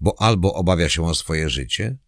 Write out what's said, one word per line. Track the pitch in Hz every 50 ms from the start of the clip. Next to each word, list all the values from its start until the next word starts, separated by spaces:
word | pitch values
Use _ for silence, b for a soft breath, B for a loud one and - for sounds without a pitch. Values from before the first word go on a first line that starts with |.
bo | - 95 - -
albo | 104 110 113 92 87 95 -
obawia | 80 90 85 92 82 85 76
się | - 82 80
o | 82 80
swoje | - - - 82 78 80 78
życie, | - 71 65 55 - - 107 113 131 135 _